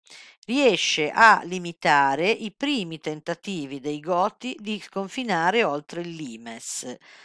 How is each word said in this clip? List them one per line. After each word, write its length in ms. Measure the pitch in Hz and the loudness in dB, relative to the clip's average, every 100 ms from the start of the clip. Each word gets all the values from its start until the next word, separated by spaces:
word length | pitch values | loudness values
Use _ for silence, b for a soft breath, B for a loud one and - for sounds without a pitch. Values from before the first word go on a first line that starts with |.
| _ B B B - | _ B B B -4
riesce 640 | 269 262 175 - - 151 | 2 4 4 0 0 0
a 280 | - 220 190 | 6 8 8
limitare 880 | 175 180 175 - 175 147 139 139 185 | 2 -8 -8 -2 4 4 4 2 0
i 220 | 233 214 | 0 -4
primi 480 | - 277 269 170 160 | -6 -2 -2 -4 -6
tentativi 840 | 156 156 - 165 208 180 135 139 | -8 -8 -6 -8 -6 -6 -6 -6
dei 180 | 143 151 | -6 -6
Goti 560 | 156 175 208 - 247 254 | -2 0 0 -2 -10 -8
di 220 | 208 214 | -8 -8
sconfinare 840 | - 196 196 - 240 170 175 233 185 | -8 -8 -8 -6 -2 0 2 2 2
oltre 340 | 143 - 170 | -2 -6 -10
il 160 | 175 165 | -8 -8
Limes. 800 | 139 113 117 113 - - 127 120 B B | -10 -10 -14 -14 -10 -10 -10 -12 B B